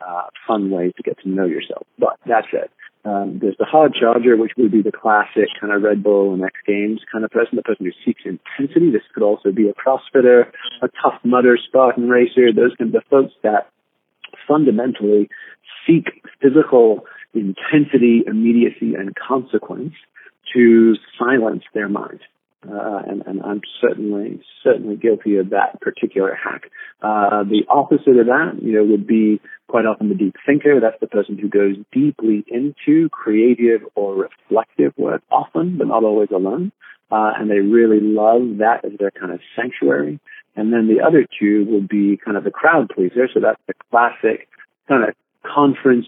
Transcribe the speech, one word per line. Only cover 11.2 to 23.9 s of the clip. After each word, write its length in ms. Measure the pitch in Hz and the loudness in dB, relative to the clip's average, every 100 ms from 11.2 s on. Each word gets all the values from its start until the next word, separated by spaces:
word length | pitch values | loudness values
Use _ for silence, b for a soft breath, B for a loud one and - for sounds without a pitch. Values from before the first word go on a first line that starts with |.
Mudder, 340 | 120 123 123 120 - | -2 2 4 2 0
Spartan 420 | 135 131 123 120 | 2 2 2 0
racer, 420 | 123 120 - 123 | 2 2 4 2
those 220 | 110 123 - | 4 0 0
kind 160 | 113 | -2
of 80 | 110 | -2
the 80 | - | 2
folks 240 | 139 135 - | 0 0 -4
that 260 | 107 104 - _ _ _ _ _ - - - | -2 -2 -4 _ _ _ _ _ -20 -20 -2
fundamentally 840 | 151 139 107 127 - 104 104 - B B B - - - | 2 2 2 -2 -2 0 2 0 B B B -20 -8 2
seek 340 | 165 - - - - | 2 2 -10 -20 0
physical 640 | 139 143 143 127 113 101 B B B | 2 4 4 4 4 2 B B B
intensity, 880 | 113 98 95 - 151 147 131 120 117 110 | -6 -6 -8 -2 0 2 2 4 4 2
immediacy, 640 | 107 113 117 117 - 113 | 0 2 2 0 -2 -6
and 220 | - 98 - | -6 -8 -12
consequence 800 | - 131 127 - - - 151 - _ b b _ - | -6 -6 -2 -6 -6 -10 -12 -14 _ b b _ -4
to 400 | 123 117 113 113 107 - - | 4 6 6 6 2 -4 -6
silence 460 | 120 131 110 - - | 0 0 0 -4 -8
their 160 | 110 101 | -8 -6
mind. 300 | 101 - - - _ _ _ | -6 -8 -16 -20 _ _ _
Uh, 380 | - 104 107 101 - | -16 -10 -8 -8 -8
and, 160 | 101 - | -10 -8
and 160 | 95 | -10
I'm 200 | 104 104 - - | -8 -10 -10 -4
certainly, 640 | 120 | -2